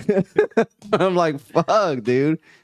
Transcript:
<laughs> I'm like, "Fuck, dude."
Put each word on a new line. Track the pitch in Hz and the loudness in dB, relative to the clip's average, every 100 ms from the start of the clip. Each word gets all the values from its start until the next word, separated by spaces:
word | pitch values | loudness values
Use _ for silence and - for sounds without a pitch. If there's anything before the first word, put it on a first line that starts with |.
| - | -2
<laughs> | 196 - - 415 - - _ - | -2 -2 -2 0 -2 -4 _ -4
I'm | 208 185 | 0 0
like, | 175 165 139 | 2 0 -2
"Fuck, | - 170 170 214 185 131 | -4 -4 0 0 0 -2
dude." | 110 127 147 160 - - | 0 0 0 -2 -8 -20